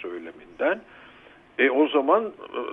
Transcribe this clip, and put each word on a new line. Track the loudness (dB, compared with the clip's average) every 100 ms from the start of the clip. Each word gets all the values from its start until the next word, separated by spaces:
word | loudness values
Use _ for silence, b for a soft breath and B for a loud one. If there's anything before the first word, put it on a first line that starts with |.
söyleminden. | -10 -12 -12 -18 -20 -4 -2 -2 -8 B B B B B _ 0
E, | 2
o | 4 2
zaman, | 2 4 2
e, | 2 -8 -12 -10 -8